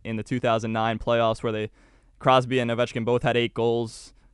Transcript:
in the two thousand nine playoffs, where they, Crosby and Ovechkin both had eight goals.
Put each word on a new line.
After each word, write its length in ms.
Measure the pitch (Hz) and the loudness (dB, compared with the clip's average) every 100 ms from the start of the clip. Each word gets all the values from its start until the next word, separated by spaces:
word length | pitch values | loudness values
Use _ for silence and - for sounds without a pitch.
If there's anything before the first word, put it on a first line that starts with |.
in 120 | - 113 | -8 -8
the 60 | |
two 160 | 107 127 | -4 -2
thousand 320 | 120 113 113 | 0 0 0
nine 260 | 110 113 113 | -2 -2 -2
playoffs, 440 | - 117 113 110 | 0 2 2 0
where 100 | 120 | -4
they, 180 | 107 107 _ _ _ _ - | -4 -6 _ _ _ _ -4
Crosby 400 | 135 131 127 127 | 4 4 4 0
and 120 | 117 | 0
Ovechkin 340 | 117 120 127 | 0 -2 -2
both 180 | 113 120 | 0 0
had 140 | - 117 | 2 0
eight 180 | 117 | 0
goals. 580 | - 117 117 113 - - - _ | 0 0 0 -4 -8 -20 -20 _